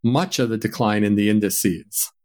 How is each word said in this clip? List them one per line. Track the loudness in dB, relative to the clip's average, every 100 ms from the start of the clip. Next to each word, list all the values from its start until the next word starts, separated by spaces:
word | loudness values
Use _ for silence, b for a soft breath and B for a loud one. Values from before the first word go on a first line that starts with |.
much | 2 0 0 -2
of | -2
the | -2
decline | -4 -2 0 2
in | 2 2
the | 2
indices. | 2 0 0 -2 -2 -6 -6 -6 _